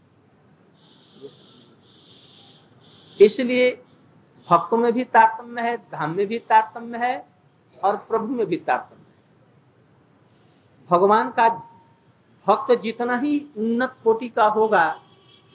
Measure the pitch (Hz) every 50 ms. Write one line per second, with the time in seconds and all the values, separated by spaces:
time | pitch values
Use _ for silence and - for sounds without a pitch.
0 | _ _ _ _ _ _ _ _ _ _ _ _ _ _ _ _ _ _ _ _
1 | _ _ _ - 131 139 - _ _ _ _ 120 120 120 _ _ _ _ _ _
2 | _ _ - - - - _ - - - _ _ _ _ _ _ _ _ _ _
3 | _ _ - - 196 214 208 - 254 240 254 247 254 247 247 - - _ _ _
4 | _ _ _ _ _ _ _ _ _ - - - - - - 226 240 240 226 247
5 | 254 - - 233 220 220 - - 240 240 240 240 233 240 240 233 - _ 160 147
6 | 160 151 165 185 208 196 226 233 - - 226 220 220 214 - 233 233 233 240 226
7 | 240 247 262 285 - - _ _ _ _ _ _ _ _ _ - - 196 214 202
8 | - - 220 220 - 214 269 240 220 160 175 151 - - 127 123 - - - -
9 | _ _ _ _ _ _ _ _ _ _ _ _ _ _ _ _ _ _ _ _
10 | _ _ _ _ _ _ _ _ _ _ _ _ _ _ _ _ _ - 175 175
11 | 190 196 208 226 247 254 240 - 233 233 233 - - - - - _ _ _ _
12 | _ _ _ _ _ _ _ _ _ 180 208 - - - 247 208 175 220 220 -
13 | 240 240 247 240 262 294 294 294 294 - - 208 220 226 233 233 262 262 - -
14 | - 226 220 220 247 240 - 254 220 214 214 220 220 220 214 185 165 156 160 -
15 | - _ _ _ _ _ _ _ _ _ _